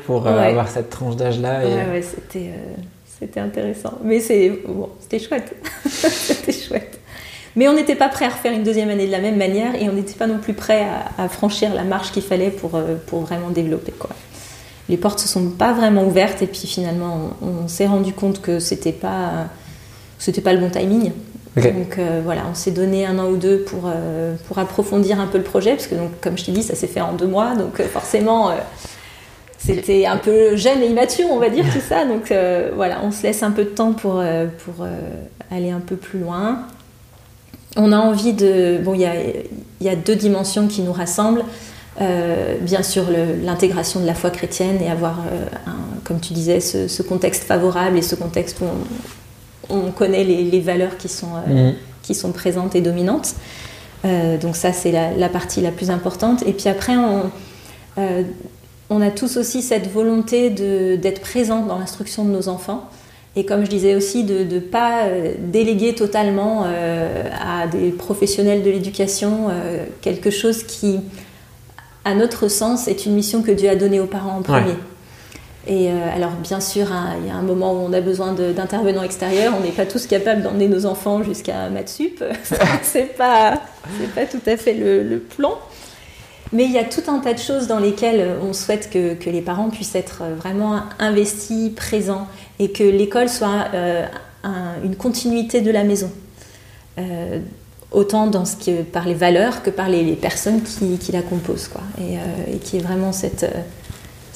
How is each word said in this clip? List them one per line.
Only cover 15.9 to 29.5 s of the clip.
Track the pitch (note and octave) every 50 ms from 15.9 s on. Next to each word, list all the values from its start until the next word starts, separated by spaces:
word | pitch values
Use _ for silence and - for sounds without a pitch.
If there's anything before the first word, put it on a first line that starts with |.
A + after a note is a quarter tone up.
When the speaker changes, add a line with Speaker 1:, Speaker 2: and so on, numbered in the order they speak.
| G#3 G3 F#3+
Speaker 2:
ouvertes | F#3+ E3+ F#3 G3 - - -
et | G3
puis | F#3 - - -
finalement, | - - F3+ F3+ E3+ E3+ F3 F3 F3 E3+ D#3+ D#3 - - -
on, | - F3+ F3 E3+ E3+
on | E3
s'est | E3+ - G3
rendu | G3+ G3+ G3 G3 F#3+
compte | F#3 - G3 G3 G3 -
que | - F3 F3 E3+
c'était | E3+ - - - - D#3+
pas, | D#3+ - - F#3+ F#3+ F#3 F3+ E3+ E3 E3 E3 E3+ - - - - - - - - - - - - - -
c'était | - F#3+ F3+ G3
pas | - F#3+
le | F3+ F3+
bon | F3+ F3
timing. | - - F#3 F#3+ G#3 A#3 A3 E3+ - - - - - - - - - C3
Speaker 1:
Ok. | A#2+ A#2+
Speaker 2:
Donc, | G2 - F3+ F3+ - F#3
euh, | F3 E3 E3 E3
voilà, | D#3+ F3 E3 D3+ - E3+
on | E3+
s'est | - - F#3+
donné | E3 F3+ F#3+ F#3+ F#3+ F#3+ G3
un | F#3+ F#3 F#3
an | F#3 F#3
ou | F#3 F3+
deux | F3+ F#3+ G3 G3
pour, | G3 - G3 F#3 F3
euh, | F3+ E3 E3 E3 E3 D#3+ E3 E3 E3 E3 E3 -
pour | - F#3+ F#3+
approfondir | F#3 - - - G#3 - G3+ G3+ G3 F#3+ G#3 G3
un | G3
peu | F#3 - F#3+
le | F#3
projet, | - - G3 F#3+ A3+
parce | C#4 C#4+ -
que | - F#3
donc, | E3+ F3 E3+ F3 -
comme | - E3+ F3+
je | F#3+ -
t'ai | -
dit, | F3+ G#3+
ça | A3+ - E3+
s'est | - F#3
fait | F3+ - G3+
en | E3+ E3+ F3
deux | F3 F3+
mois, | F#3+ F#3 G3+ A3 B3 B3
donc, | G#3+ F3+ - - -
euh, | G3 F#3+
forcément, | - - - - - G#3 G#3 A3 A3+ A3+ A3 F3+
euh, | E3 - - - - - - - - - - - - - - - - - - -